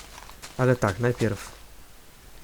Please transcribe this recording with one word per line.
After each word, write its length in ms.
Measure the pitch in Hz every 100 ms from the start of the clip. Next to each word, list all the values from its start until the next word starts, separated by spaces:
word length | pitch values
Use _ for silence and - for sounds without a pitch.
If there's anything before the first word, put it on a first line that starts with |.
| - - - - - -
Ale 180 | 127 123
tak, 240 | 107 95
najpierw 520 | 120 120 110 98 - - - - - - - - - -